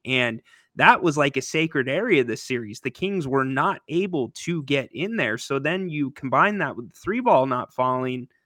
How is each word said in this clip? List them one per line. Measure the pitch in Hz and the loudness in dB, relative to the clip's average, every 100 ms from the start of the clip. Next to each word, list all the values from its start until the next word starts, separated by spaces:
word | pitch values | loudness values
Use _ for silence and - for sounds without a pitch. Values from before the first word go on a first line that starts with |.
and | - 131 120 113 - _ _ - | -2 0 0 -2 -12 _ _ 4
that | 165 196 | 6 6
was | 175 147 | 4 2
like | 143 135 | 2 0
a | |
sacred | - 160 160 151 127 | -2 -2 0 0 0
area | 151 240 147 | 0 2 2
this | 120 110 | 2 -2
series. | - 123 107 110 | -4 -6 -6 -10
The | 135 | -10
Kings | - 190 196 135 | -6 -4 -2 0
were | 135 | 0
not | 131 135 175 - - | 0 0 -2 -4 -4
able | 165 196 165 113 - | -2 -2 -2 -4 -6
to | - 170 | -6 -4
get | 135 139 120 | -2 -2 -2
in | 98 196 226 | -6 -6 -2
there. | 120 110 | -2 -2
So | - 139 | -4 -2
then | 147 185 185 | -2 -2 -4
you | 151 135 | -4 -6
combine | - 135 131 190 208 | -6 0 2 2 2
that | 143 98 | -4 -6
with | 120 | -14
the | - | -10
three | - 233 | -6 -2
ball | 247 151 135 | 4 4 4
not | 123 - | 0 -4
falling, | - 127 127 127 127 123 _ | -2 0 0 -2 -6 -10 _